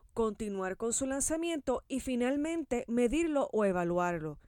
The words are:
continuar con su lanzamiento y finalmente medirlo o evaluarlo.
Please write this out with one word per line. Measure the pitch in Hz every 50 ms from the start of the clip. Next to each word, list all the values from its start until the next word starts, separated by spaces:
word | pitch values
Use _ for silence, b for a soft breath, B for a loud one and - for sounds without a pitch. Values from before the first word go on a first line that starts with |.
| b b -
continuar | - 226 220 208 - 220 208 196 190 185 185 185 -
con | 226 233 226
su | - 269
lanzamiento | 262 269 277 262 - 311 330 339 339 330 294 - 277 247 - -
y | - 269 254
finalmente | - 262 254 240 247 254 277 285 294 320 330 339 294 - 240 240 - -
medirlo | 233 240 247 233 240 320 339 320 302 277 254 -
o | - 220 208
evaluarlo. | 196 180 180 175 170 175 180 175 175 175 165 156 156 147 - -